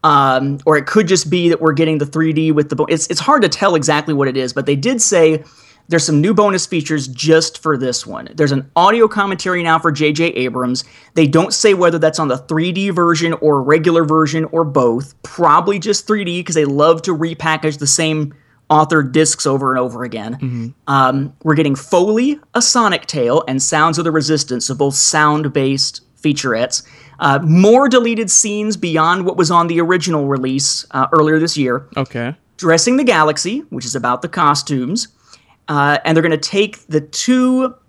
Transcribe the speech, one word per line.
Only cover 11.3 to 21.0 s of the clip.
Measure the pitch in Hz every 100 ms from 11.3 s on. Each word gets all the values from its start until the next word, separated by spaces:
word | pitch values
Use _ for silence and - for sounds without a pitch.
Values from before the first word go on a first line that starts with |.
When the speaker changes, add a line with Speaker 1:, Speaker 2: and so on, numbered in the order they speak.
| 156 185
Speaker 1:
say | - 220
whether | 190 175 165
that's | 156 156
on | 151
the | 127
three | 135 156 175
D | 180 196
version | 175 170 160 170
or | 160 151 143
regular | 131 156 160 165
version | 156 156 156 160 156
or | 165
both. | 156 139 123 117 139 _
Probably | - - 170 156 180 202
just | 190 202 -
three | 214
D, | 185 175
'cause | 175
they | 160
love | 143 139 151 165
to | 165 160
repackage | 165 - 160 156 156 143
the | 143
same | - 160 156 147 - _ _ _
author | 151 151 160
discs | 135 143 156 - 151
over | 139 135
and | 131
over | 127 120
again. | 123 110 107
Speaker 2:
Mm-hmm. | 135 131 123 117 - -
Speaker 1:
Um, | 139